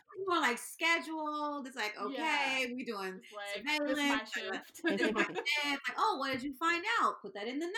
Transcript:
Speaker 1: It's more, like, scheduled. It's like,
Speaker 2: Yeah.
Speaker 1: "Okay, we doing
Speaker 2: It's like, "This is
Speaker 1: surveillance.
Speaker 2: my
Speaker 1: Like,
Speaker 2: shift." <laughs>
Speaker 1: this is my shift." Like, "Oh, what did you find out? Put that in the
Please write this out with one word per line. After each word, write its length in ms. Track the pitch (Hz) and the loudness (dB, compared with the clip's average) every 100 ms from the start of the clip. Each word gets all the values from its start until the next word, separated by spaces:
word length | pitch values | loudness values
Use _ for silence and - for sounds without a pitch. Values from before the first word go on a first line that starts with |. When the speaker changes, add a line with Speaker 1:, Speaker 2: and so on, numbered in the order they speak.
| _ 381 | _ -6
Speaker 1:
It's 120 | 381 | 0
more, 120 | 339 | 4
like, 180 | 254 233 | 4 2
scheduled. 1080 | - - 330 339 269 320 302 302 294 285 247 | -4 -2 2 2 0 -4 -4 -2 -4 -4 -8
It's 80 | 247 | -4
like, 220 | 214 208 | -4 -2
Speaker 2:
Yeah. 260 | 202 262 311 | -4 0 2
Speaker 1:
"Okay, 440 | 294 269 262 254 247 | 2 2 2 0 -2
we 100 | 233 | -4
doing 360 | 202 190 185 | -4 -4 -6
Speaker 2:
It's 80 | - | -12
like, 340 | 208 202 202 269 302 294 | -10 -8 -6 0 0 2
"This 120 | 294 | 2
is 40 | |
Speaker 1:
surveillance. 20 | 285 | 4
Speaker 2:
my 180 | 277 - 226 | 2 0 -4
Speaker 1:
Like, 260 | 196 190 | -4 -6
Speaker 2:
shift." 180 | - - | -8 -2
<laughs> 0 | 330 | 0
Speaker 1:
this 140 | 202 | 2
is 100 | - | 2
my 100 | 220 | 4
shift." 580 | - 330 285 294 285 277 - | 2 0 0 0 2 0 -2
Like, 100 | - | 2
"Oh, 200 | 440 320 | 2 2
what 120 | 269 | 0
did 120 | 254 | -2
you 120 | 285 262 | -4 0
find 260 | 330 339 403 453 | 2 2 2 2
out? 200 | 233 - | 2 0
Put 120 | 202 | -8
that 140 | 202 220 | -6 -4
in 120 | 277 | -2
the 120 | 349 | -2